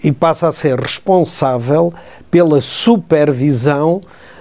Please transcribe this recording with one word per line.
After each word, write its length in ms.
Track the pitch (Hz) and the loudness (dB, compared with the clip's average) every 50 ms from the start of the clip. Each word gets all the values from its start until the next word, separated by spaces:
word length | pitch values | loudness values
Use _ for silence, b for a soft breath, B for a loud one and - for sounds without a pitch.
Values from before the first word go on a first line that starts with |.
| - | -2
e 80 | 151 | -2
passa 360 | 131 - 160 165 156 - 175 | -2 0 0 -2 0 0 -2
a 40 | 160 | -2
ser 260 | - - - 143 127 123 | -2 -2 -2 -2 -2 -2
responsável 1120 | 113 - - - - - 190 180 156 - - - 147 131 127 120 117 127 147 160 170 170 170 B B B B B B B | -4 -6 -6 -6 -2 0 0 2 0 0 -2 -2 -2 -2 -2 -2 -2 0 0 0 0 -2 -4 B B B B B B B
pela 320 | - 175 175 160 151 139 | 2 2 4 4 2 2
supervisão 1400 | - - - - - 226 233 196 - - 160 151 147 147 135 120 135 147 135 113 117 147 143 143 151 165 170 196 180 B B B B B B B | 0 0 -2 0 2 2 2 2 0 0 0 0 2 0 0 0 0 0 0 0 0 0 0 0 0 -2 -2 -2 -6 B B B B B B B